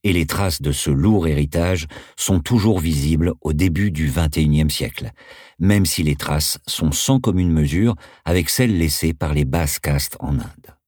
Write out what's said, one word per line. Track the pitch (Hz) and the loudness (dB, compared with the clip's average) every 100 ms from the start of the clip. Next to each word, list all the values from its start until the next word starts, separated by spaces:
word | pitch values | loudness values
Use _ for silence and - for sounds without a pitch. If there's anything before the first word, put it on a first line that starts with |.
| 104 | 2
Et | |
les | 87 76 | 2 0
traces | 87 98 - | 0 -2 -2
de | 73 | -2
ce | 69 - | -2 0
lourd | 69 92 107 82 | 2 4 4 2
héritage | 73 73 82 87 92 76 - - - | 0 0 0 0 0 -4 -16 -20 -8
sont | 98 95 | 0 0
toujours | 78 165 107 92 | 2 2 2 0
visibles | 85 73 73 78 85 - | 0 0 0 2 0 -2
au | 78 | -4
début | 76 95 80 101 | 0 0 2 -2
du | 78 78 | 0 -2
vingt | 67 80 78 | 0 0 2
et | |
unième | 76 73 76 | 2 2 2
siècle, | - - - - - - - - - | -2 -6 -8 -12 -14 -20 -20 -20 -2
même | 92 101 90 | 2 2 2
si | - | 0
les | 76 71 | 0 -2
traces | - 73 76 - - | -2 -2 -2 -6 -8
sont | - 80 | -4 -2
sans | 73 - 135 | -2 0 2
commune | 120 92 90 | 2 0 2
mesure | 80 73 82 113 107 - - | 2 2 2 0 -2 -10 -10
avec | 80 90 82 | -2 0 0
celles | - 127 95 | 0 0 2
laissées | 82 - 82 | 0 0 -2
par | 76 78 | -2 -2
les | 73 | 0
basses | 67 82 76 - | 0 0 -2 -4
castes | 73 71 - - | -2 -2 -4 -8
en | - 69 | -4 -4
Inde. | - - - - | -6 -16 -20 -20